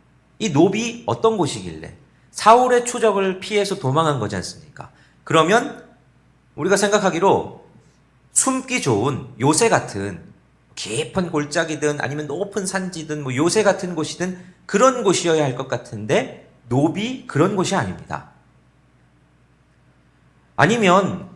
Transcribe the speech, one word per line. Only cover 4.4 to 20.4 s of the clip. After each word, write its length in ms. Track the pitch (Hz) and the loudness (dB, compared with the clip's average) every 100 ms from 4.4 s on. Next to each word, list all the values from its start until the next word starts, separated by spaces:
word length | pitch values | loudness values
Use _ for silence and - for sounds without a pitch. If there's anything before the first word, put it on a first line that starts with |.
| - - - - - _ _ _ | -8 -12 -20 -20 -20 _ _ _
그러면 640 | - 156 160 226 - - - _ _ _ _ _ _ - | 0 4 4 2 0 -10 -20 _ _ _ _ _ _ -6
우리가 200 | 175 196 | 0 2
생각하기로 880 | 202 208 185 160 190 104 - - - - _ _ _ _ _ | 2 2 2 2 2 2 0 -12 -20 -20 _ _ _ _ _
숨기 500 | - 269 262 262 247 | -2 0 -2 -2 -4
좋은 460 | 151 101 131 110 - - | 0 0 0 -4 -8 -2
요새 280 | 131 156 226 | 2 4 4
같은 640 | 156 - 101 101 85 - - _ _ _ | 2 0 -6 -8 -8 -16 -20 _ _ _
깊은 560 | - - 113 160 190 170 | -14 -8 -6 -4 -4 -2
골짜기든 720 | 151 147 175 156 156 151 147 | -2 -2 -2 -4 -2 -2 0
아니면 260 | 135 147 151 | -2 -4 -6
높은 400 | 156 196 214 185 | -6 -6 -6 -4
산지든 560 | 190 185 165 147 151 | -6 -6 -8 -8 -6
뭐 140 | 131 127 | -4 0
요새 260 | 170 220 | 2 4
같은 320 | 202 - 180 | 2 2 -2
곳이든 580 | 165 151 - 180 180 - - - | -6 -6 -4 -6 -6 -14 -20 -2
그런 360 | 208 254 247 | 4 4 4
곳이어야 420 | 202 170 175 160 | 0 0 2 2
할 100 | 143 | 0
것 140 | 127 - | -2 -6
같은데 840 | 120 - 110 107 185 262 - - _ - | -8 -8 -10 -2 -2 -2 -10 -20 _ -4
놉이 580 | 123 156 165 226 254 - | 0 0 0 -6 -8 -4
그런 300 | 139 180 185 | 0 0 0
곳이 180 | 170 | -2
아닙니다. 560 | 190 98 82 - 76 - _ _ _ _ _ _ _ _ _ _ _ _ _ _ _ _ _ _ _ _ _ | -2 -2 -8 -10 -12 -12 _ _ _ _ _ _ _ _ _ _ _ _ _ _ _ _ _ _ _ _ _